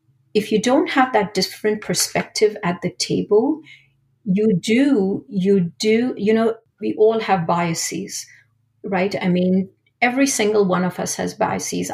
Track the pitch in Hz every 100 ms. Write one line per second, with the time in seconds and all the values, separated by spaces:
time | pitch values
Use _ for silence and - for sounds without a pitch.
0 | _ _ _ 214 208 214 240 269 359 277
1 | 262 214 196 - 180 - 214 214 - 180
2 | - - - - 214 208 175 180 180 -
3 | - 180 180 208 269 311 - - _ _
4 | _ _ - 190 220 175 - 226 285 240
5 | 190 202 - 202 190 196 170 - 214 220
6 | 254 - 202 220 226 220 _ _ 214 -
7 | 214 226 220 190 165 175 175 160 - 185
8 | 190 - - - _ _ _ _ 196 190
9 | 196 - 180 180 180 190 190 _ _ _
10 | 247 254 277 - 208 214 190 180 185 185
11 | 170 - 180 - 185 185 - - -